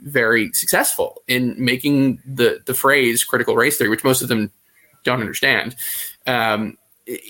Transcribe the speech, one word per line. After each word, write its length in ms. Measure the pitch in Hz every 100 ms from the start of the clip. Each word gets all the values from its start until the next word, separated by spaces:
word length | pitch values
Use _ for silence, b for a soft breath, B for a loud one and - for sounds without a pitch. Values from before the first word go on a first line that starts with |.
very 500 | 143 135 113 117 107
successful 720 | - - 180 - - - - -
in 280 | 127 123 -
making 640 | 127 127 147 143 135 110 135
the, 360 | 131 117 - -
the 80 |
phrase 500 | 123 135 139 120 120
critical 320 | - 123 113 113
race 220 | 139 -
theory, 120 | 107
which 140 | 110
most 180 | 131 127
of 60 | 127
them 240 | 113 101 - b b b _ 123
don't 160 | 123
understand, 560 | 98 - 139 110 120 - B B B B 131
um, 500 | 120 110 107 107 - _ _ - 120